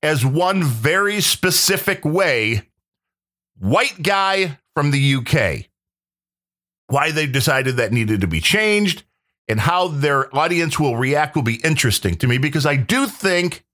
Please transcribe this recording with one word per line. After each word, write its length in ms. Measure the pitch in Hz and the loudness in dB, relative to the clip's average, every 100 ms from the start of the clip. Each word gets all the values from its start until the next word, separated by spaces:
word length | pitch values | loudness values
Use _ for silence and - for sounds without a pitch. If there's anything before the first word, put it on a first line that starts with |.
as 240 | 151 151 127 | 0 0 0
one 380 | 143 180 190 | 2 2 2
very 560 | 160 113 117 180 202 208 | 0 0 0 2 0 0
specific 840 | 175 - 185 - - 196 - 190 - | -2 0 0 0 0 0 -2 -2 -2
way, 560 | 165 185 127 110 110 - _ _ _ _ _ _ _ _ _ | 0 2 2 0 -2 -4 _ _ _ _ _ _ _ _ _
white 420 | 95 160 262 190 | 0 2 0 -2
guy 560 | 170 196 190 196 185 139 _ | -2 0 2 0 -2 -6 _
from 180 | - 147 | -2 0
the 80 | 139 | 2
U 220 | 139 135 | 2 0
K. 460 | 120 151 101 71 - _ _ _ _ _ _ _ _ _ _ _ _ | 0 0 2 -2 -10 _ _ _ _ _ _ _ _ _ _ _ _
Why 240 | 139 151 | 0 0
they 160 | 156 151 | 0 -2
decided 480 | 131 131 135 135 123 | 0 0 0 0 0
that 160 | 113 | 0
needed 300 | 120 110 107 | 0 0 0
to 60 | 92 | 0
be 120 | 80 | -2
changed 640 | - 202 214 208 208 160 - _ _ _ _ | 0 0 2 2 0 -4 -12 _ _ _ _
and 100 | 107 | -2
how 300 | 120 180 180 | 0 0 0
their 440 | 147 143 143 135 | 0 0 0 0
audience 460 | 135 165 170 165 - | 0 0 0 -2 0
will 160 | 151 113 | 0 0
react 400 | 131 143 151 - | 0 0 0 -2
will 80 | |
be 180 | 117 113 | -2 -2
interesting 540 | - 156 123 101 - 85 | -2 0 0 -2 -2 -2
to 120 | 127 | 0
me, 100 | 123 | 0
because 280 | 147 156 147 | 0 0 0
I 120 | 143 | 0
do 280 | 113 247 277 | 0 0 -2
think 600 | - 190 175 175 - _ | -2 -2 0 -2 -6 _